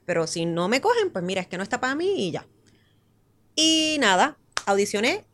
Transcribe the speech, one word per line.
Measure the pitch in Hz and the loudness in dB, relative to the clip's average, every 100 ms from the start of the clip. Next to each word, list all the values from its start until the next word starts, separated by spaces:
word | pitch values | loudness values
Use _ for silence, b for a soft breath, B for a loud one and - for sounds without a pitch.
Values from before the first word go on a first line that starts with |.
| - | -4
pero | 170 165 | -2 -2
si | 170 170 | -2 -2
no | 170 180 | 0 0
me | 254 | 2
cogen, | 403 480 392 | 2 2 0
pues | 202 175 | -2 -4
mira, | 190 | -4
es | 180 | -6
que | 180 | -8
no | |
está | 208 254 | -6 -4
pa' | 254 277 | -2 -2
mí | 359 381 190 | -2 -2 -4
y | |
ya". | 147 - _ b b b b _ _ _ _ _ - | -6 -10 _ b b b b _ _ _ _ _ 2
Y | 320 320 311 311 | 4 4 2 0
nada, | 226 185 254 - _ - - | 2 4 2 -2 _ -6 -2
audicioné, | 202 202 202 233 392 - | 0 0 0 -2 -2 -6